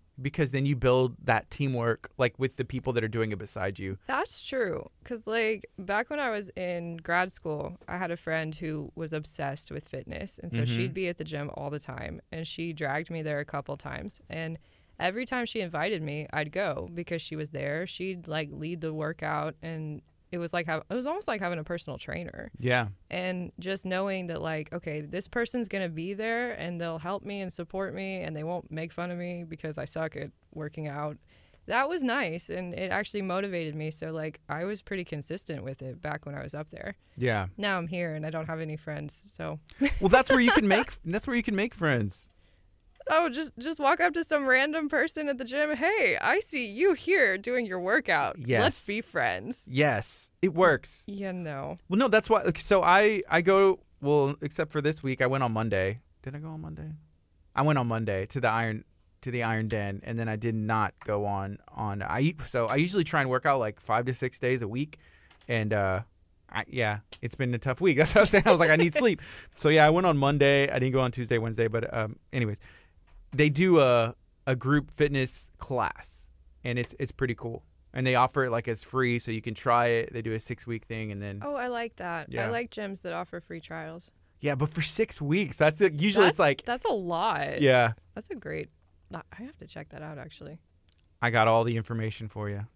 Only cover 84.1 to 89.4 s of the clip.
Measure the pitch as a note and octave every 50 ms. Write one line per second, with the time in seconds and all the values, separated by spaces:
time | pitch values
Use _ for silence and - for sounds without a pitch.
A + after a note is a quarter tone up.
84.1 | _ _ _ _ _ _ - C#3+ C#3+ C3 D3 D3+ - E3+ D3+ - - - A3+ -
85.1 | - - D3+ C#3+ D3+ F#3+ G#3 D3 B2 - D3+ D3+ D#3 D#3 G#3 F#3 D#3 D3 D#3+ G#3+
86.1 | G3+ G#3+ G3 F3+ D3+ - F3+ D3 C#3 - - - A#3+ B3+ - A4+ D#4+ G#3+ F#3 F3
87.1 | E3+ E3 F#3 A3+ G3 D3 C#3+ C#3 D3 - D3 C3+ B2+ B2+ A#2+ A#2 A2+ - _ _
88.1 | _ - A3 - G4 B3+ - D3+ D3+ D#3 D3+ - _ _ _ _ _ _ _ _
89.1 | - - - _ - -